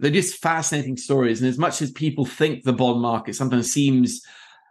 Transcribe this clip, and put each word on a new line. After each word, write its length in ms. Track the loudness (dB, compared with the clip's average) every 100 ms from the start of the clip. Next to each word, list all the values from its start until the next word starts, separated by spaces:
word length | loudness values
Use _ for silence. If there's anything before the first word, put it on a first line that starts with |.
they're 100 | 0
just 260 | 2 0 -2
fascinating 560 | -2 -2 -2 -4 -4 -8
stories. 420 | 0 2 2 2
And 80 | 0
as 80 | 0
much 240 | -2 -2
as 100 | -6
people 340 | -2 -4 -2 -4
think 380 | 0 -2 0
the 80 | -2
bond 260 | 2 2 2
market 360 | 0 -2 -4 -4
sometimes 360 | 0 0 2
seems 480 | 2 4 4 2 0 -16 -20 -20 -20 _